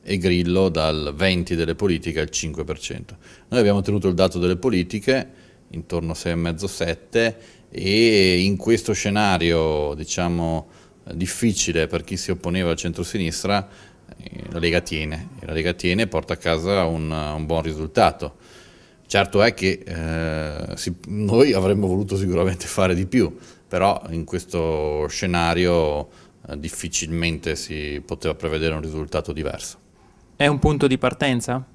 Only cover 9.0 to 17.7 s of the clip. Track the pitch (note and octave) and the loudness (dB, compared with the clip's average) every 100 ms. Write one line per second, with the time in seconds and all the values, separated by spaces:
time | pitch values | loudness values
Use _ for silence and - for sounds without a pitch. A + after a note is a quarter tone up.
9 | G#2 G2+ G#2 F2+ E2+ E2+ D#2+ D2+ D2 D2 | 0 2 2 4 2 2 2 0 -2 -6
10 | D#2 - F2 E2+ E2 D#2+ - - - _ | -6 -4 -2 0 -2 -4 -6 -20 -20 _
11 | - E2 F#2 - A#2 G2 - E2 D#2 E2+ | -14 -6 -6 0 0 0 0 0 0 -2
12 | - F#2 - F2+ F2 F2+ F2 D#2+ F2+ D#2+ | -4 -8 -4 -4 -2 0 0 -2 -4 -4
13 | F2 G#2+ E2 D#2+ F#2+ G2+ G2+ - - - | -4 -2 -2 -4 -2 -2 -2 -14 -20 -20
14 | - - - - - E2+ E2+ F2 - D#2+ | -20 -20 -16 -14 -10 -2 2 2 0 -6
15 | D#2 D#2+ D#2+ - - D#2+ E2 F2 F2+ F#2 | -4 -6 -10 -14 -6 -2 -2 -2 0 0
16 | A2 D#2+ - E2 F2 D#2+ F2 G2 E2+ E2 | 0 -2 -4 -4 0 0 2 0 2 0
17 | D#2 D#2 D2+ D#2 D#2 E2 D#2+ | -2 -4 -4 -6 -2 -2 -2